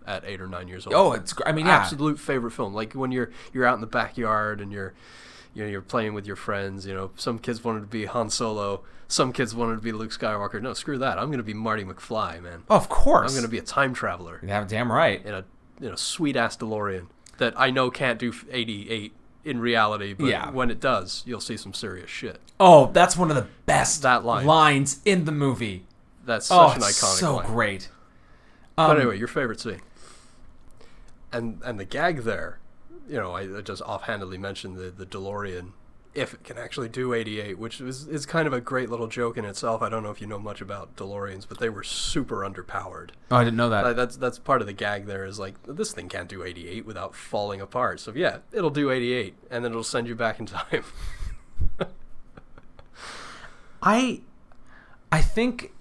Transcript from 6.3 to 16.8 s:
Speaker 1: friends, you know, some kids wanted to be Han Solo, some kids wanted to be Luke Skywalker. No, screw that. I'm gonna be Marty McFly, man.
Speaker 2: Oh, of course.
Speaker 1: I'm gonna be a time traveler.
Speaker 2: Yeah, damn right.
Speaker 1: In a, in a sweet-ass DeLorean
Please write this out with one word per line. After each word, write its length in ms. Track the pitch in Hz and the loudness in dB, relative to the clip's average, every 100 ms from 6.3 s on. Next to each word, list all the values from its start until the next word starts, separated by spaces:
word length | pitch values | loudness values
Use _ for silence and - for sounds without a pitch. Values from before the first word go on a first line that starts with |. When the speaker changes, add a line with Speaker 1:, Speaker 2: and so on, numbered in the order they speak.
| 98 | -8
Speaker 1:
friends, 500 | - 101 98 98 98 | -6 -4 -4 -8 -8
you 80 | 95 | -8
know, 160 | 95 - | -8 -6
some 220 | - 117 | -6 -4
kids 240 | - 113 | -4 -4
wanted 180 | 120 110 | -4 -4
to 60 | 101 | -6
be 180 | 110 104 | -6 -4
Han 240 | 123 107 | -2 -2
Solo, 520 | - 117 107 101 98 - - - | -2 -2 -2 -4 -6 -8 -16 -4
some 240 | - 135 | 0 0
kids 240 | 123 120 113 | 0 -4 -2
wanted 200 | 117 113 | -2 -2
to 60 | |
be 100 | 110 | -4
Luke 200 | 107 107 | -6 -8
Skywalker. 500 | - 113 104 101 104 | -6 -4 -2 -4 -6
No, 120 | 123 | -6
screw 240 | 101 - 139 | -6 -6 -2
that. 200 | 131 90 | -2 -2
I'm 140 | 123 | -2
gonna 120 | 143 | -4
be 100 | 107 | -4
Marty 300 | 107 113 107 95 | -4 -2 -2 -4
McFly, 560 | 90 - 110 95 82 | -12 -6 -4 -4 -6
man. 220 | 87 85 - | -14 -16 2
Speaker 2:
Oh, 60 | 214 | 4
of 140 | - | 6
course. 420 | - - - 131 | 8 10 8 6
Speaker 1:
I'm 60 | 135 | 0
gonna 100 | 117 | -2
be 100 | 110 | -2
a 20 | |
time 300 | - - 139 | -2 0 0
traveler. 460 | 123 107 90 85 80 | 0 -4 -4 -10 -12
Speaker 2:
Yeah, 200 | 90 101 101 | -4 -2 -2
damn 260 | 107 120 | -2 2
right. 320 | 117 160 101 104 | 4 4 2 -4
Speaker 1:
In 80 | |
a, 120 | 98 95 - - - | -10 -10 -18 -20 -12
in 80 | 120 | -10
a 40 | 90 | -6
sweet-ass 600 | - - 151 131 117 - | -4 0 0 2 0 -2
DeLorean 500 | 113 107 | -6 -4